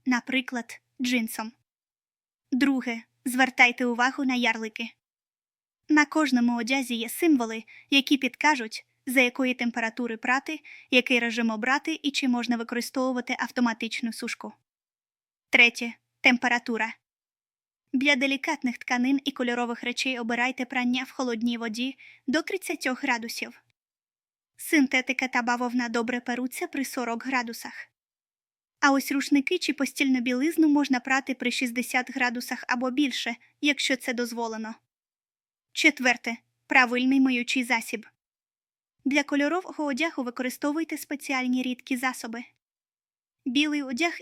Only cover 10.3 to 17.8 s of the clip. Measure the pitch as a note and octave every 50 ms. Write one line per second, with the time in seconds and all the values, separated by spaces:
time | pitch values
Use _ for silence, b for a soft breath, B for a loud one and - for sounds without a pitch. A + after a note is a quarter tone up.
10.3 | B3+ C4+ - - D#4 D4+ B B B B B B B3+ B3 B3 - C4 A#3+ A#3 A#3
11.3 | A3 A#3+ A#3 A3 A3 G#3+ A3+ B3+ C4+ D4 - D#4+ D#4+ - - C#4+ - - C#4 B3+
12.3 | A#3+ A#3+ A#3 A#3+ A#3+ A3+ A3+ - A#3+ A#3+ A#3 - - C4+ B3+ C4 B3+ B3 B3 -
13.3 | B3 - B3+ - - B3+ B3 A#3 A3 - A#3 A3 - - - A3+ A3 - A#3+ A3+
14.3 | - - - G#2+ - _ _ _ _ _ _ _ _ _ _ _ _ _ _ _
15.3 | _ _ _ - - B3 A#3+ A#3 A#3+ - B3 A#3 A3+ _ _ _ _ _ - C4
16.3 | B3 B3 - A#3+ A#3+ A#3+ A#3+ - A3+ G#3+ A3 A3+ - _ _ _ _ _ _ _
17.3 | _ _ _ _ _ _ _ _ _ _